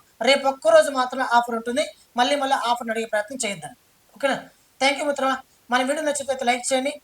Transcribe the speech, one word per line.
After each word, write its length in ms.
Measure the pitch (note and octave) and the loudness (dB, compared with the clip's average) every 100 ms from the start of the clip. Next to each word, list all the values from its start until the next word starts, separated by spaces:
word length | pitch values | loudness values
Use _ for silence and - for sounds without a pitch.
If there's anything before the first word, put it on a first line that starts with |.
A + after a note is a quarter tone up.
| _ - | _ -4
రేపు 220 | A#3+ C#4 C4+ | 2 2 2
ఒక్కరోజు 420 | C4+ D#4+ D#4+ D4 | 0 6 6 6
మాత్రమే 360 | C4 B3 B3+ B3+ A#3+ | 2 -2 -2 2 2
ఆఫర్ 160 | A#3+ | 2
ఉంటుంది, 300 | A3+ A#3+ B3+ - - _ A#3 | -4 -4 -4 -4 -8 _ -2
మళ్ళీ 200 | C4+ C#4+ | 0 2
మళ్ళీ 200 | C4+ C4 A#3 | 0 0 0
ఆఫర్ని 220 | A#3+ A#3 | -2 -2
అడిగే 120 | A3+ A3+ | -6 -2
ప్రయత్నం 320 | G#3 G#3 C4+ | -4 -4 -4
చేయొద్దండి. 340 | G#3 F3 D3 - _ _ _ - | -6 -6 -12 -18 _ _ _ -4
ఓకేనా? 200 | C4+ A#3 - _ _ - | -2 -2 -6 _ _ -2
Thank 160 | C4+ C#4+ | 0 0
you 80 | D4+ | -2
మిత్రమా. 260 | C4+ C4+ B3+ - _ - | -2 -2 -2 -8 _ -2
మన 100 | B3+ | -2
వీడియో 220 | C4 D#4 | 0 -2
నచ్చితే 400 | D4+ C#4+ C4+ C4 A#3+ | -2 -4 -4 -4 -2
లైక్ 220 | B3 - | -2 0
చేయండి. 200 | C4 C#4 D4 | -2 -2 -8